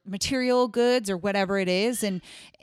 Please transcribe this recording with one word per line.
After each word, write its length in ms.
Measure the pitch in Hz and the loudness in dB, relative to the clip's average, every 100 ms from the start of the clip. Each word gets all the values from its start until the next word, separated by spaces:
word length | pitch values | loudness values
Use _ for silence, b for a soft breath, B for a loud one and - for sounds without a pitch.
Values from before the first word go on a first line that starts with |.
| - | -12
material 640 | 190 - 262 247 247 247 | -6 -2 0 2 2 2
goods 420 | 240 240 247 202 | 2 2 2 0
or 60 | 185 | -4
whatever 420 | 202 196 190 196 | -2 0 0 0
it 80 | 185 | 2
is? 360 | 180 226 233 | 2 0 0
And, 160 | 208 185 B B B _ | -2 -4 B B B _